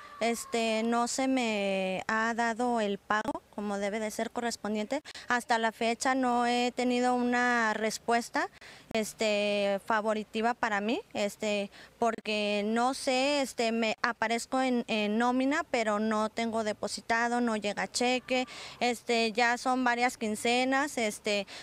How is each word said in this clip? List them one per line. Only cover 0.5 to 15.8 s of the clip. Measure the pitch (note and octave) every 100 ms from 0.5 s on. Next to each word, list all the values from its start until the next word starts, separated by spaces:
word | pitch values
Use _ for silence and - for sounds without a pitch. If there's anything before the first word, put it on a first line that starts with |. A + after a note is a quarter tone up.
| A#3 A3+ A3
no | A3+ A#3 A#3+
se | - C4
me | C4 A3+ G#3 G3 F#3+ F#3 F#3 -
ha | A3 A3+ A3+
dado | A#3 A3 B3 A#3
el | G#3 G3
pago | - G#3+ A3 D#4 -
como | - G#3 G3+
debe | G3+ A3
de | G#3+
ser | - A3
correspondiente. | B3 A#3 - G#3 G#3+ G#3 C#4 - - -
Hasta | A#3+ - A#3
la | A3+
fecha | - A3+ A#3 C4 C4
no | B3 A#3+ A#3+
he | A#3+ B3 A#3+
tenido | B3 B3 B3
una | B3 B3 B3 B3 A#3+ A3 G#3+
respuesta, | A3 - - A#3 A#3 C#4+ F#4 - - - -
este, | A3 G#3 - A3 G#3 G#3 G3+ G3+ G3 -
favoritiva | A3 G#3+ G#3+ G#3 A3 A#3 B3
para | A#3 G3+
mí, | G#3 D#4+ -
este, | G#3+ G3+ - G#3+ G#3 G3 - - -
porque | A#3 A3 G#3+ G#3+ G#3 G#3 G#3
no | A3+ B3+ C4+
sé, | C#4 B3+ C4+ D4
este, | C4 - A3+
me | A3+ A3 -
aparezco | A#3+ - A3 A#3 - C4
en, | C4 A#3+ -
en | G#3+ G#3 A3
nómina, | B3 B3+ C4+ D#4 E4
pero | B3